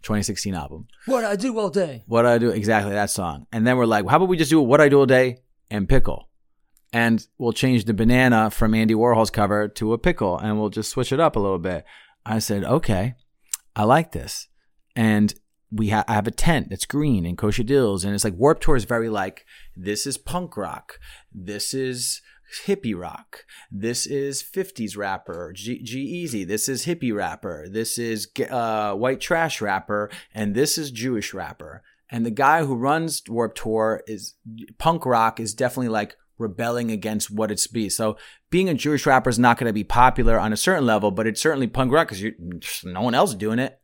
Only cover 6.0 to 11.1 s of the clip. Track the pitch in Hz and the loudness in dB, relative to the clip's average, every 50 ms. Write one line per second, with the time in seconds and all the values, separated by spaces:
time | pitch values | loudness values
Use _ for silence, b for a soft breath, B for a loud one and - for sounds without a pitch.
6 | - - 67 - - - _ _ _ _ _ _ _ _ _ _ _ _ - 117 | 8 6 4 -4 -10 -16 _ _ _ _ _ _ _ _ _ _ _ _ -2 0
7 | 117 117 113 110 - _ _ _ 127 117 110 - - 131 127 120 95 107 110 98 | 2 2 2 0 0 _ _ _ -4 -4 -2 0 2 2 2 2 2 0 0 2
8 | 113 113 123 127 127 127 120 110 110 107 - - 117 110 110 110 110 110 110 107 | 4 4 6 6 6 6 6 4 4 2 2 2 2 4 4 4 4 4 4 4
9 | 117 123 117 110 113 104 - - 104 95 104 104 107 104 - - 110 107 117 117 | 4 4 4 4 2 2 2 0 0 2 2 0 0 -2 -4 -4 -2 0 0 2
10 | - 180 170 - - 95 87 76 - 110 107 104 107 104 - 110 107 - - 131 | 2 0 0 2 0 -2 -2 -2 -2 -2 -2 0 -2 -2 -4 -4 -6 -4 -4 -4
11 | 123 - | -2 -2